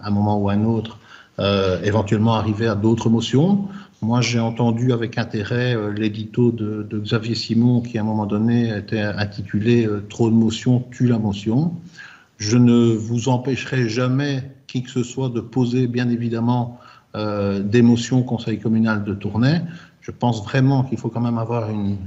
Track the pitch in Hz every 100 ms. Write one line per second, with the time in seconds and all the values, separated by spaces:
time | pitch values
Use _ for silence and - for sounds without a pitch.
0 | 104 101 104 104 98 104 110 113 113 -
1 | - - - - 98 98 95 87 101 104
2 | 98 110 113 110 107 107 113 101 110 117
3 | 117 113 - 127 180 202 - - - _
4 | 110 123 117 117 113 117 120 113 127 117
5 | 117 120 110 110 101 120 123 113 104 104
6 | 110 110 104 123 120 113 104 107 104 107
7 | 104 117 117 107 - 113 123 120 120 110
8 | 107 107 101 104 113 120 117 104 98 110
9 | 104 101 104 - 98 104 113 120 107 104
10 | 104 - 113 113 110 - 127 123 - -
11 | 123 113 104 98 110 123 170 - - -
12 | - - _ - 104 123 120 120 117 110
13 | 110 120 131 123 139 123 - 131 113 117
14 | 127 135 143 135 135 - - 127 123 127
15 | 117 131 131 117 - 131 120 127 123 123
16 | 120 117 117 113 117 123 120 - - -
17 | _ 107 107 104 98 98 101 120 120 117
18 | - 127 123 117 113 104 113 113 113 104
19 | 101 95 101 104 131 170 - - - _
20 | - - 123 107 98 135 131 135 131 110
21 | 117 117 120 117 113 120 107 104 101 98